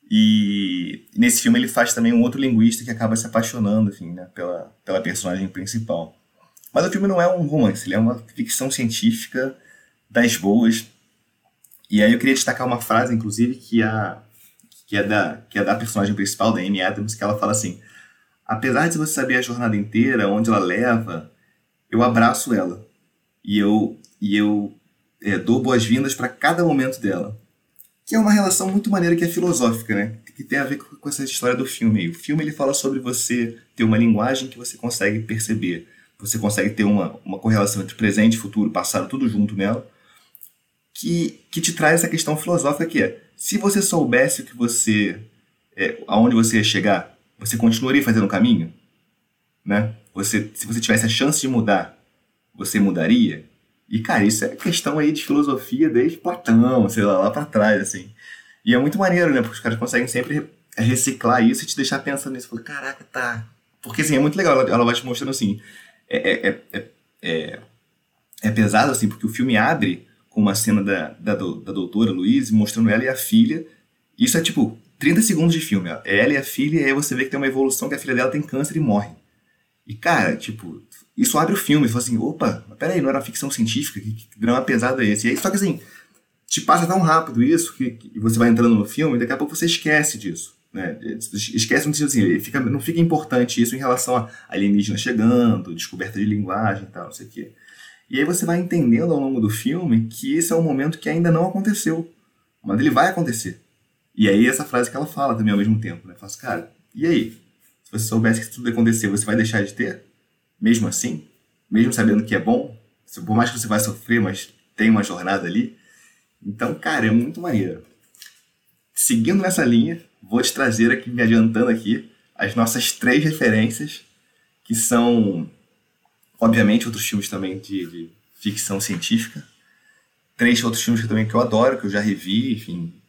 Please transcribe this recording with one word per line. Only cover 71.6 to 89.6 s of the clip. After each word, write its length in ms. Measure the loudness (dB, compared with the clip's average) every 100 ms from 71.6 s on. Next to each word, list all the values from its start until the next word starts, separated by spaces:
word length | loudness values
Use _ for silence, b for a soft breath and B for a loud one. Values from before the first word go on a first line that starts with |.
da 100 | -8
doutora 380 | -8 -4 -2 0
Louise 420 | 0 2 0 2
mostrando 380 | 2 2 2 2
ela 140 | 2
e 40 | 0
a 80 |
filha. 520 | -4 2 4 4 0 -8 b b b _ -2
Isso 180 | 0
é, 60 | 2
tipo, 380 | 0 0 -2 -2 _ _
trinta 240 | 2 4
segundos 320 | 2 4 2
de 80 | 2
filme. 300 | 0 -2 -2
Ó. 100 | -8
É 140 | 0 2
ela 120 | 4
e 40 | 2
a 60 |
filha, 360 | -2 -2 0 2
e 60 |
aí 80 | 2
você 200 | 0 0
vê 120 | -2
que 40 | -2
tem 100 | -2
uma 60 |
evolução, 420 | -2 0 0 -2 -6
que 60 |
a 60 | -6
filha 160 | -4
dela 160 | -2 0
tem 100 | -2
câncer 340 | -4 -4 -4 -2
e 20 |
morre. 320 | 0 0 -2 -12 _ _ _ _ _ _ -18
E, 60 |
cara, 420 | -6 0 0 0
tipo, 460 | -4 -10 -14 -14 -18 _ -20 _
isso 220 | -2 0 2
abre 160 | 0
o 40 | 0
filme, 300 | 2 4 4
fala 120 | 0
assim, 180 | -2 -2
"Opa, 480 | -2 -2 -2 -4 -12
mas 80 |
peraí, 240 | -6 -2 0
não 100 | 0
era 120 | -2
ficção 300 | -6 -8 -6
científica? 500 | -2 -2 0 -4 -8
Que, 120 | -10
que 260 | -10 -14 -4
drama 200 | 0 0
pesado 360 | 0 0 0 0
é 60 |
esse?" 220 | 0 0 0
E 20 |
aí, 80 | -2
só 140 | -2
que 60 | 0
assim, 220 | -2 -4 B B B B B _ _
te 120 | -4
passa 260 | 2 2 2
tão 120 | 2
rápido 420 | 4 2 2 0
isso, 280 | 4 2 0
que, 160 | -6 -6
que 280 | -6 -14 -2
você 200 | 0 4
vai 100 | 4
entrando 240 | 6 4
no 100 | 4
filme, 320 | 2 -2 0
e 40 | 0
daqui 120 | -2
a 60 | -4
pouco 180 | -4
você 120 | -2